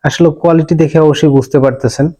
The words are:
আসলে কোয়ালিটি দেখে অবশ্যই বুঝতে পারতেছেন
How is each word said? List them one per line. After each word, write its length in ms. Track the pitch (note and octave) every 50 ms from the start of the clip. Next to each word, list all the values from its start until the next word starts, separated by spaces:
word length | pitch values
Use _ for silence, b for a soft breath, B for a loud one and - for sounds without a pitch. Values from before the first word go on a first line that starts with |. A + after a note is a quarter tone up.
| _ D3
আসলে 200 | - - E3+ E3 D3+ -
কোয়ালিটি 340 | - E3+ E3 E3 D#3 D#3 E3+ D#3 D#3+
দেখে 160 | D3 - D#3+ D#3
অবশ্যই 260 | D3+ D3 D3 - D3+ C#3
বুঝতে 220 | C3+ C3 - - D3 C3
পারতেছেন 420 | C3+ B2 - - A#2+ - - C#3 D#3+ E3 _